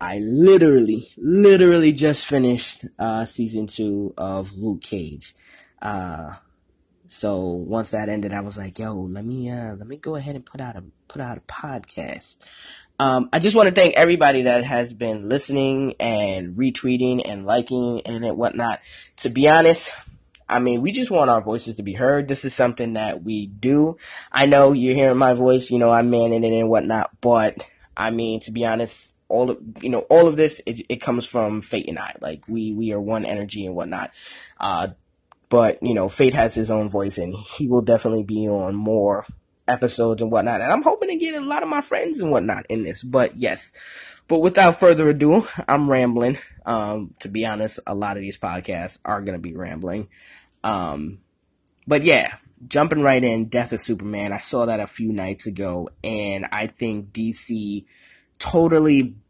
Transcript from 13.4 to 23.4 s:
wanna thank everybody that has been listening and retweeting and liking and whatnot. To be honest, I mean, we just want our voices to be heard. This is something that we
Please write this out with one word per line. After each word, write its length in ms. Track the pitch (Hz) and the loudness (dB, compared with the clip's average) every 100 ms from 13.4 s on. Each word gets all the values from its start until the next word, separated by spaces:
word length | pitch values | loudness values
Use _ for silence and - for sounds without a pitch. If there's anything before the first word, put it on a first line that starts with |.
| 190 | 4
wanna 160 | 226 202 | 6 6
thank 240 | 185 175 | 6 4
everybody 480 | 170 165 175 147 135 | 6 4 6 4 4
that 220 | 127 120 | 2 2
has 280 | 127 123 120 | 2 -2 -4
been 360 | 110 117 107 101 | -6 -6 -4 -2
listening 680 | 139 - 139 135 135 135 - | -2 0 0 0 0 -2 -4
and 560 | 117 107 101 95 90 92 | -2 -2 -2 -4 -6 -2
retweeting 680 | 131 127 131 123 127 123 | -2 -2 -2 0 0 -2
and 220 | - 101 98 | -4 -8 -2
liking 540 | 117 123 127 120 117 | -2 0 -4 -4 -4
and 320 | - 117 113 104 | -8 -6 -6 -2
whatnot. 440 | 120 113 117 104 - - - - | -4 -2 -4 -6 -10 -20 -20 -8
To 120 | 123 | -6
be 180 | 120 147 | 2 6
honest, 440 | 160 165 165 - - - - _ _ - | 8 6 4 0 -8 -20 -20 _ _ -4
I 100 | 123 | -2
mean, 240 | 123 120 | 0 -2
we 80 | 143 | -2
just 220 | 247 247 | -4 -2
want 180 | 180 139 | 2 4
our 100 | 117 | 2
voices 360 | 104 117 117 107 | 0 -6 -8 -10
to 80 | |
be 80 | 101 | -10
heard. 340 | 101 131 143 135 | -2 0 0 -2
This 180 | 135 | -4
is 100 | 135 | -4
something 400 | - 123 120 117 | 0 0 0 -6
that 280 | 110 107 85 | -4 -4 -6
we 240 | 90 107 | -6 -6